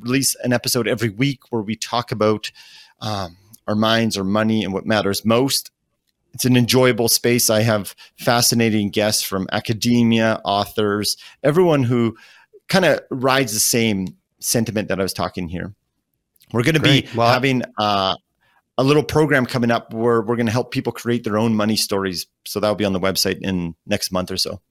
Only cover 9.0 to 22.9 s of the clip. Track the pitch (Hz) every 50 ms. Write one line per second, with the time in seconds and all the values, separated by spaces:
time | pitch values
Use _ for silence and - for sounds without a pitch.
9 | 104 107 104 - - - 98 95 95 - - 107 - - 113 104 - 120 120 120
10 | 117 113 113 113 110 113 110 - - 90 101 101 101 - - - 107 104 101 104
11 | 101 - - - - - - _ - 139 147 180 185 170 151 143 127 117 127 120
12 | 117 113 113 - - - - - _ _ _ - _ - - 190 185 156 135 -
13 | - _ 135 131 120 135 131 135 139 110 107 107 - - - 120 113 110 104 95
14 | 92 92 - _ _ _ _ _ - - - 123 113 113 98 107 98 - 98 90
15 | 98 90 - - 87 90 - 92 90 80 90 85 87 95 101 _ _ _ _ _
16 | _ _ _ _ _ _ _ _ _ _ - 117 120 147 160 151 131 151 139 135
17 | 127 - - 117 117 117 131 131 123 139 131 123 113 - _ - 107 104 101 98
18 | 95 95 87 - _ _ _ _ _ _ _ _ _ _ _ - 131 135 147 151
19 | 139 - - 151 156 143 147 135 123 - - 127 120 117 117 110 - - - 113
20 | 113 120 117 117 107 107 120 117 120 113 104 127 120 - - 131 135 123 - -
21 | - 117 120 120 120 110 104 107 113 117 113 107 104 107 110 98 - - 104 98
22 | 95 95 90 80 - - _ _ _ - - 104 98 107 104 87 107 98